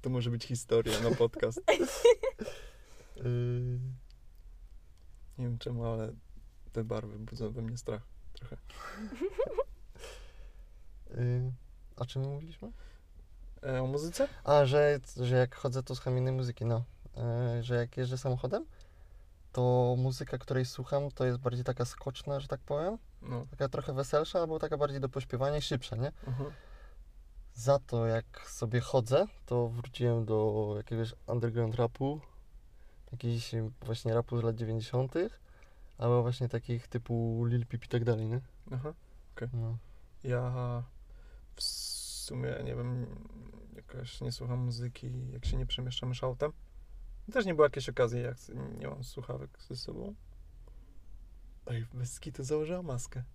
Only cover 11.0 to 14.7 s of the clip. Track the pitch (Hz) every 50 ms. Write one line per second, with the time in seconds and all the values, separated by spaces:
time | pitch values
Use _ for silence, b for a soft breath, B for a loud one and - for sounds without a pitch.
11 | - - - - 123 123 123 123 127 131 127 - - - - - - - - -
12 | 123 123 - 135 131 139 143 143 156 160 165 - 196 226 240 b b b b b
13 | b b b - - - - - - - - - - 139 131 127 131 131 135 147
14 | 156 170 170 - 269 285 - - - - 143 147 143 127